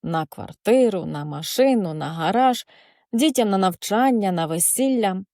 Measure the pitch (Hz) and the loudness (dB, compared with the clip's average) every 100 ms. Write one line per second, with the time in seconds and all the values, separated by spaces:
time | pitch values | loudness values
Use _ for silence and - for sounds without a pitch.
0 | 165 165 156 - - - - 254 240 190 | -4 -6 -6 -12 -16 -6 2 4 4 0
1 | 156 151 147 147 160 - 269 247 175 156 | -6 -8 -8 -10 -6 0 2 2 -2 -6
2 | 147 165 165 226 254 240 - _ _ _ | -8 -4 -2 2 2 2 -8 _ _ _
3 | _ 226 302 262 214 190 185 175 - 214 | _ 0 2 2 2 2 0 -2 -2 2
4 | 269 233 196 175 160 160 175 - 269 254 | 2 2 0 -2 -2 -2 -2 0 0 0
5 | 208 185 196 | -2 -4 -10